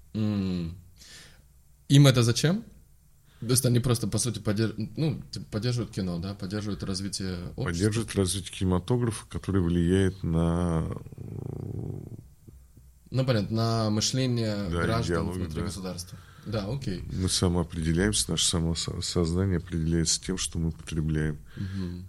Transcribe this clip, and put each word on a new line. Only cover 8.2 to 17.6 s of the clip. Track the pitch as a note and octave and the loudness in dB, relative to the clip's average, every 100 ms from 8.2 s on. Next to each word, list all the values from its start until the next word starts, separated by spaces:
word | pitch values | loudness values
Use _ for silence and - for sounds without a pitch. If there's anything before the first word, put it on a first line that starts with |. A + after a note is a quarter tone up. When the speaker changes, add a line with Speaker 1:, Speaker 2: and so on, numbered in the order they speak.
| F#2 F#2+ - | 0 0 -6
Speaker 2:
кинематографа, | - F#2 F2+ F2+ B2 A#2+ G#2+ - | -2 2 2 2 0 0 -4 -8
который | - - F#2+ | -8 0 2
влияет | E2+ F2 E2+ F#2+ F#2 G2 | 4 4 6 6 4 0
на, | F2 E2 E2+ E2+ F2 E2 E2 - - - | 0 2 2 2 2 0 -2 -6 -12 -14
э, | - - - - - - - - - - - - - - - - - - - | -12 -10 -8 -8 -8 -8 -8 -8 -10 -14 -18 -20 -20 -20 -20 -20 -20 -20 -6
Speaker 1:
Ну, | B2 C3 | -2 2
понятно, | A2+ G2 A2+ | 2 2 0
на | A2+ A2+ G#2+ | 0 2 2
мышление | G#2+ - C3 C3 A#2+ A2 G#2 F#2+ | 2 0 0 0 0 -2 -2 -2
Speaker 2:
Да, | E2+ | 0
Speaker 1:
граждан | E2+ A2+ E2+ E2+ | 2 0 2 0
Speaker 2:
идеологию, | E2 F2+ E2+ | 0 -2 -4
Speaker 1:
внутри | D#2+ | -4
Speaker 2:
да. | F2 | -4
Speaker 1:
государства. | F2 F#2 F2 - - - - - | -6 -8 -8 -10 -16 -18 -14 -6
Да, | G#2+ G2 | -4 -4
окей. | C#3 G#2 F2 - | -4 -4 -6 -4
Speaker 2:
Мы | F#2 F#2 | 0 0
самоопределяемся, | - F#2 F2 | 2 2 2